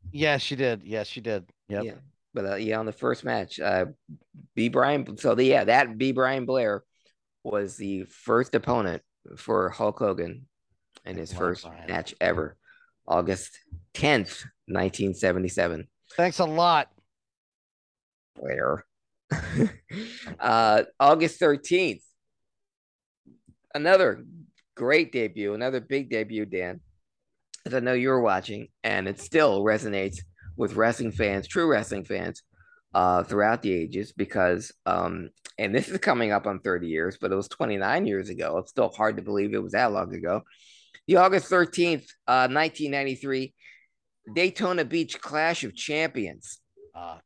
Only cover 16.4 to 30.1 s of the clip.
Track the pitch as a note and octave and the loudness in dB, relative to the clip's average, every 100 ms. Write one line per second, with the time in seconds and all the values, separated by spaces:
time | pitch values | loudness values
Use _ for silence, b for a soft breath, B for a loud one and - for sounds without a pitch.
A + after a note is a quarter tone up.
16.4 | E3+ D#3 F3 D#3+ C3 _ _ _ _ _ | -2 2 4 4 0 _ _ _ _ _
17.4 | _ _ _ _ _ _ _ _ _ _ | _ _ _ _ _ _ _ _ _ _
18.4 | C#2 C#2 B1 E2 - _ _ _ _ D#3 | -6 -2 -2 -2 -6 _ _ _ _ -6
19.4 | - - G#3+ - _ F#3+ A3+ A#3+ B - | -4 0 0 0 _ -12 -10 -14 B -4
20.4 | A#2 A2+ A2+ G#2+ - _ C#3 D#3+ D#3+ - | 2 4 6 6 2 _ 6 6 4 2
21.4 | E3+ C#3+ - F3 F3+ - _ _ _ _ | 2 2 2 0 0 -4 _ _ _ _
22.4 | _ _ _ _ _ _ _ _ - - | _ _ _ _ _ _ _ _ -20 -20
23.4 | _ _ _ D3 D3+ F#3+ E3 G2 A#2+ E3 | _ _ _ -4 4 6 6 0 -10 -20
24.4 | - _ _ - A#2+ D#3 D#3 C3 G#2+ F2 | -20 _ _ -6 2 2 2 -2 -2 -2
25.4 | G2+ G#2 B2+ C3 A2 C3+ B2+ A#2 G#2+ A2 | -4 -2 -4 -4 -4 -4 -2 -4 -4 -6
26.4 | G#2 F#2 F2+ F2+ _ _ _ _ _ _ | -4 -4 -6 -8 _ _ _ _ _ _
27.4 | _ - - B2+ B2 B2+ B2+ C3 A#2 F#2+ | _ -16 -6 -2 0 0 2 2 4 2
28.4 | F#2+ G#2 - _ A2+ G2+ F#2+ G2 - D#3+ | -2 -12 -12 _ -4 -2 -4 -8 -2 4
29.4 | D3+ G2 G#2 G#2+ A2+ G2 F#2+ | 4 4 2 2 0 -4 -4